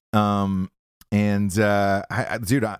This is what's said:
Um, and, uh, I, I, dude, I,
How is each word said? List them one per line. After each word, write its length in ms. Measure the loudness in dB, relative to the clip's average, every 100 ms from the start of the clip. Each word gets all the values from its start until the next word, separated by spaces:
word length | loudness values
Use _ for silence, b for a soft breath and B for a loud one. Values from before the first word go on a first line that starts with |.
| _
Um, 560 | 0 0 0 0 -2 -4 _ _ _ -4
and, 480 | 0 2 0 0 2
uh, 460 | 2 2 2 0 -2
I, 160 | -6 -4
I, 80 | -6
dude, 260 | 0 0
I, 140 | 0